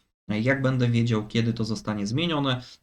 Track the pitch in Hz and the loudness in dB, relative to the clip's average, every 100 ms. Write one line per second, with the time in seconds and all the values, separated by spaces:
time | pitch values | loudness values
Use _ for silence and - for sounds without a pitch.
0 | _ _ - 107 117 135 131 123 123 117 | _ _ -6 -2 0 2 2 2 2 4
1 | 117 110 107 117 117 113 110 104 - 104 | 2 0 0 0 0 0 -4 -4 -4 -4
2 | 101 123 170 151 139 123 - - | -2 -2 0 0 0 -2 -6 -12